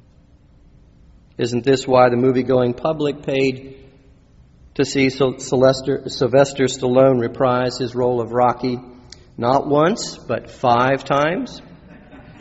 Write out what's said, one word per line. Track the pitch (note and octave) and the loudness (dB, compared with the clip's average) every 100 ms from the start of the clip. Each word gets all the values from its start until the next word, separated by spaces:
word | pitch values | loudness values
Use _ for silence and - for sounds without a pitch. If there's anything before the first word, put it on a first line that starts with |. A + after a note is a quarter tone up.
| _ _ _ _ _ _ _ - _ _ _ - _ - | _ _ _ _ _ _ _ -20 _ _ _ -20 _ -8
Isn't | B2 A#2+ | -4 -2
this | B2+ C3 - | 0 0 2
why | B2+ B2 | 4 4
the | A#2+ | 4
movie-going | B2+ B2+ B2+ B2+ B2 | 2 0 0 0 0
public | B2 D#3+ D#3 D3 D3 | -2 -4 -2 -4 -6
paid | D3 C3+ C3+ B2+ - - - - _ _ _ _ _ _ - - | -4 -2 -2 -4 -12 -20 -20 -20 _ _ _ _ _ _ -8 -4
to | C3+ | -2
see | C#3 C3+ | 0 0
Syl-, | - C3 C3 | 0 -2 -2
Sylvester, | - C3 C3 C3+ C#3+ C3+ A#2+ | -4 2 2 2 -2 -4 -6
Sylvester | - B2 C3 C#3 - | -2 2 4 2 0
Stallone | C3 - B2+ B2+ C3+ B2+ | -2 -2 0 4 4 4
reprise | A#2 A#2+ C3 B2 B2+ B2 | -2 -2 0 0 -2 -4
his | B2 | -6
role | B2 B2 B2 | -2 -2 -2
of | A2 | -2
Rocky | A#2+ B2 A#2 C3 B2 - - - - - - | 0 0 0 -4 -6 -10 -20 -20 -20 -18 -4
not | A#2 C#3 D3+ | 0 0 2
once, | C#3+ E3 A#3 - - | 2 2 0 -8 -12
but | - A2+ - | -8 -8 -8
five | - B2+ A#2+ C3 C3+ | -4 0 2 2 0
times? | C3+ C#3+ D3+ G3+ B3+ - - - - - - - - - | 0 0 0 -2 -8 -12 -20 -20 -20 -20 -20 -20 -20 -20